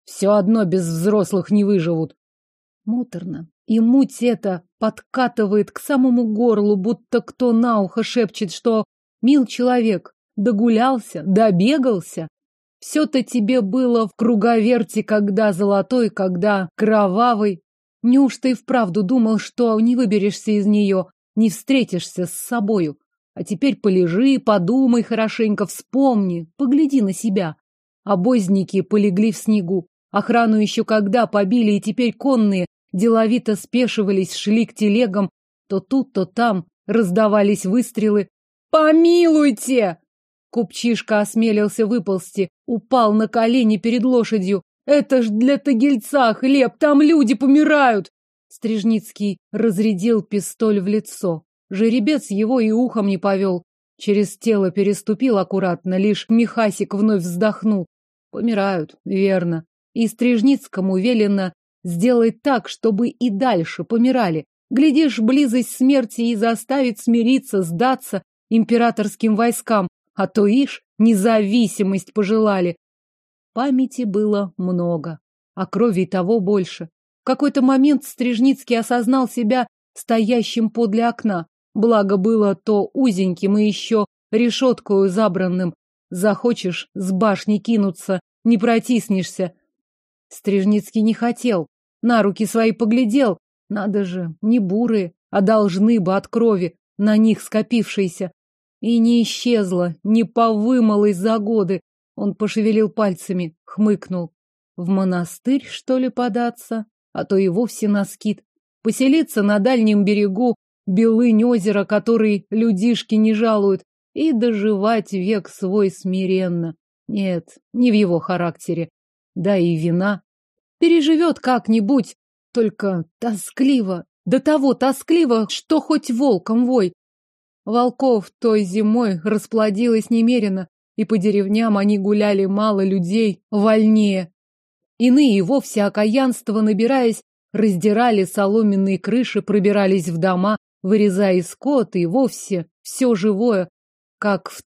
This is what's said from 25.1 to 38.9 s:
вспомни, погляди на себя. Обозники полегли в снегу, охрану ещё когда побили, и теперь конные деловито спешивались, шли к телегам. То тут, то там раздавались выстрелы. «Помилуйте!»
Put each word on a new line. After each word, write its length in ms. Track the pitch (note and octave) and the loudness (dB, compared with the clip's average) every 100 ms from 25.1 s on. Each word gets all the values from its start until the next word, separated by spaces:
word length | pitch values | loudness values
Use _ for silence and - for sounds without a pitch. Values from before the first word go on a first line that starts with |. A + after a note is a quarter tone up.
| A3 A3 - A3 G#3 G3 | -4 -4 -2 -2 -2 -6
вспомни, 840 | - - C4 C4+ A3 F#3+ E3+ E3 - | -8 -6 0 2 2 0 -4 -8 -4
погляди 460 | C4 C#4+ D4 C4+ | 0 2 2 2
на 100 | G3 | 0
себя. 420 | F#3 A3+ F#3+ E3 - _ _ _ _ | -2 -2 -2 -4 -8 _ _ _ _
Обозники 760 | G3+ G3 G#3+ B3 F3+ G3 F3 G3 | -4 0 2 2 2 0 0 -4
полегли 500 | F3 G#3+ G3+ F#3 A3 | -2 0 0 2 0
в 60 | - | -2
снегу, 500 | - G#3+ F3 F#3+ E3 _ _ | -2 -2 0 -4 -6 _ _
охрану 480 | G3+ G#3 A#3 A3+ G#3+ | -6 0 2 2 2
ещё 260 | G#3+ - | 0 -2
когда 440 | A3 G#3+ G3 A#3+ A3 | -2 0 0 0 0
побили, 460 | G#3 G3 A#3+ G#3+ | 0 0 2 2
и 80 | G3+ | 0
теперь 320 | G#3 G#3 A#3+ | -2 -2 -2
конные 520 | - C4+ B3 G#3 F#3 F3+ _ _ | -2 0 2 2 0 -4 _ _
деловито 640 | F3+ A3+ A3+ A3 B3 - G#3+ | -2 2 2 2 0 -2 -4
спешивались, 800 | - A#3+ B3 - G3+ G3 F#3 | -2 -2 0 0 0 0 -2
шли 320 | - G3+ A3 A3 | -6 -2 0 0
к 80 | |
телегам. 560 | - G#3+ G#3+ A#3 G3 F#3+ - _ _ _ | -2 0 2 0 -2 -4 -8 _ _ _
То 100 | F#3+ | -8
тут, 340 | F#3+ C4+ B3+ | -2 -2 -2
то 120 | G3 F#3 | -4 -4
там 400 | - A#3 F#3 - _ - | -2 -2 -2 -6 _ -2
раздавались 800 | A3+ F#3+ F#3 G#3+ G#3 G3+ G#3 F#3 | 0 0 2 2 2 2 0 0
выстрелы. 600 | A#3+ A3+ - G#3+ G#3 F#3+ _ _ _ _ | -2 -2 -2 0 0 -2 _ _ _ _
«Помилуйте!» 1300 | D#4 D#4 | 2 4